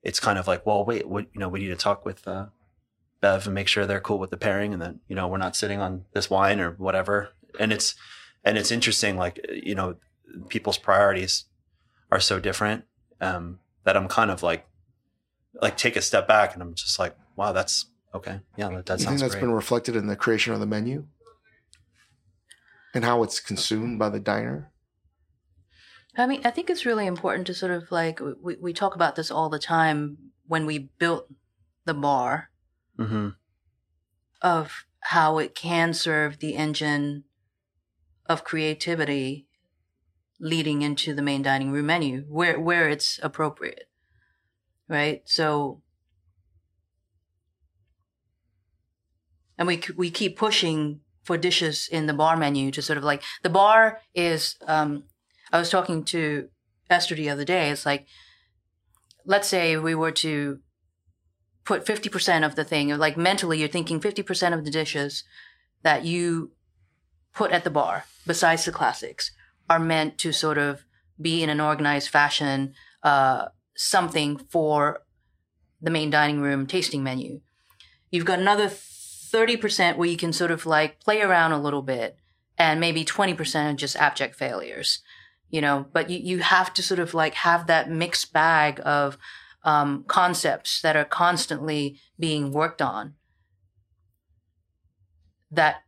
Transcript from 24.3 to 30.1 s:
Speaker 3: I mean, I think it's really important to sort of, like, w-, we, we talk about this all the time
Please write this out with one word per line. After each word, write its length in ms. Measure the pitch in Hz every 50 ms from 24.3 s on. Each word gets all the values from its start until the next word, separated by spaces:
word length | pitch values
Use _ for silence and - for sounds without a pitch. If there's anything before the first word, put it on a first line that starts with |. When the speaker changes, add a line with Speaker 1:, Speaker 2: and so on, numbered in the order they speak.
| 104 107 113 117 135 151 147 _ _ _ _ _ _ _ _ _ _ _ _ _ _ _ _ _ _ _ _ _ _ _ _ - - - _ _ _
Speaker 3:
I 100 | - 247
mean, 140 | 254 277 269 -
I 60 | 240
think 180 | 240 - 349 -
it's 140 | 349 349 -
really 220 | 247 226 220 202
important 400 | 185 180 165 - 190 95 185 180
to 80 | 185 180
sort 160 | - 190 180
of, 220 | 180 175 170 -
like, 240 | 180 170 165 165 160
w-, 200 | - 127 143 - -
we, 140 | - 175 175
we 160 | - 175 175
talk 240 | 165 - 202 190 190
about 180 | 165 170 147 143
this 160 | - 156 -
all 180 | - 156 160 156
the 120 | 156 147
time 720 | - - 165 165 160 160 151 147 147 147